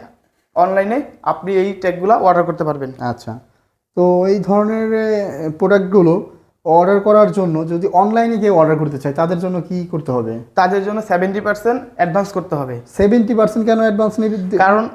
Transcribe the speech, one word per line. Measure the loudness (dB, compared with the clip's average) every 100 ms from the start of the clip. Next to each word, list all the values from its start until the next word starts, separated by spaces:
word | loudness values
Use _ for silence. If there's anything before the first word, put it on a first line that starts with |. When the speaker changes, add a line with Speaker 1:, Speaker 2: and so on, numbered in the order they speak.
| -16 _ _ _ _ 0
Speaker 1:
অনলাইনে | 2 2 -2 -4 -6 -8
আপনি | -6 -4 -2
এই | -2 -2
ট্যাগগুলো | -2 -4 -2 0
অর্ডার | 2 4 2
করতে | 0 -2
পারবেন। | -4 -4 -8 -6
Speaker 2:
আচ্ছা, | -6 -6 -10 -14 -18 _ _ _ _ 0
তো | 2 4 2
এই | 0
ধরনের, | 2 0 0 -2 -2
এ, | -2 0 -2 -4 -6 -8 -2
প্রোডাক্টগুলো | 2 2 4 4 4 2 -4 -16 _ _ 2
অর্ডার | 4 4 2
করার | 4 4 4
জন্য | 2 -2 -2 -4
যদি | -4 0
অনলাইনে | 2 2 2 0 0
কেউ | 2 4
অর্ডার | 4 2
করতে | -2 -4
চায়, | -6
তাদের | -2 -2 -2
জন্য | -4 -6
কি | -6 -8 -6
করতে | -6 -4
হবে? | -4 -4 -8 -4 0
Speaker 1:
তাদের | 0 0 -2
জন্য | -6
সেভেন্টি | -2 -2 -2 -2
পার্সেন্ট | -4 -2 -2 -4 -6 -4
অ্যাডভান্স | -2 0 -2
করতে | -6 -4 -6
হবে। | -6 -10 -8
Speaker 2:
সেভেন্টি | 0 2 4 2
পার্সেন্ট | 2 0 0 0
কেন | 2
অ্যাডভান্স | 2 0 -2 -2
নেবে? | -2 -4 -2 2
Speaker 1:
কারণ | 4 2 -2